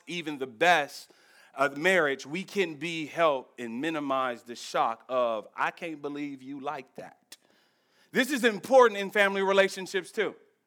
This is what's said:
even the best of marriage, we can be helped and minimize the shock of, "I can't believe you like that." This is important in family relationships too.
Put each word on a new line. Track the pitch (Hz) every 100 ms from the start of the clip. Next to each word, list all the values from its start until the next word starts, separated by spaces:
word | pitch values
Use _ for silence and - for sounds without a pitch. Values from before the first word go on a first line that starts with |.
| -
even | 175 151 143
the | 131
best | 107 170 165 139 - - _ _ - -
of | - 139 139
marriage, | 180 185 147 139 135
we | 165
can | 185 202 175
be | 147 170 165 143
helped | 160 165 131 120 -
and | 117 120
minimize | 156 156 143 131 131 117
the | - 117
shock | - 170 127 113 -
of, | 127 120 110 98
"I | - 156
can't | - 170 151
believe | 147 147 147 135
you | 131 143
like | 143 147 127 -
that." | 90 - _ - _ _ _ _ _ _ _
This | 202 262
is | 277
important | 233 196 - 262 240 202
in | 196
family | 208 202 196
relationships | 190 196 196 196 180 190 160
too. | 220 170 - _ _